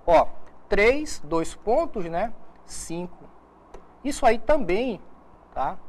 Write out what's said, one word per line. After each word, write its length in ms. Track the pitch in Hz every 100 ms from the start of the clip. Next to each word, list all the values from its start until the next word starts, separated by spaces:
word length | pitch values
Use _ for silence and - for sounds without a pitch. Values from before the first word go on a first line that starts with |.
| -
ó, 180 | 156 113 - - - -
três, 540 | 190 220 285 302 -
dois 300 | 147 165 165
pontos, 520 | - - 269 339 220 170
né, 280 | 170 226 - - - -
cinco. 600 | - - 165 175 - 139 - - - - - - -
Isso 220 | 277 - 185
aí 140 | 226
também, 600 | - 302 180 190 254 185 - - - - -
tá, 240 | - 139 185